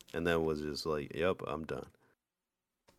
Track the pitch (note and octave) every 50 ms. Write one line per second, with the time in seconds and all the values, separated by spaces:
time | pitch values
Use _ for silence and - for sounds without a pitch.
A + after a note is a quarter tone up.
0 | - - - E2 E2 F2 E2+ E2 D#2+ D#2+ D#2 D2+ D2+ D2+ C#2+ - - D#2+ D#2 D2
1 | C#2+ - - - E2 F#2 F#2 - - - C#2 D#2+ D#2+ D2+ C#2 C2+ - - - _
2 | _ _ _ _ _ _ _ _ _ _ _ _ _ _ _ _ _ _ _